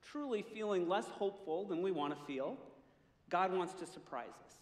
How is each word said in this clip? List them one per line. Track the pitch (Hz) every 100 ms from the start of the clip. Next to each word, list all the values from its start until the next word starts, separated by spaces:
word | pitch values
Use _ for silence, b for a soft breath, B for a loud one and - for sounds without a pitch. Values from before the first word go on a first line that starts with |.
truly | - 294 285 226
feeling | 202 214 214 196 175
less | 196 185
hopeful | - 202 196 - 160 202
than | 170
we | 190
want | 175 143 143
to |
feel, | 147 135 139 262 - - B B B B -
God | 175 185
wants | 185 175
to | 185 165
surprise | - - 135 113 - -
us. | -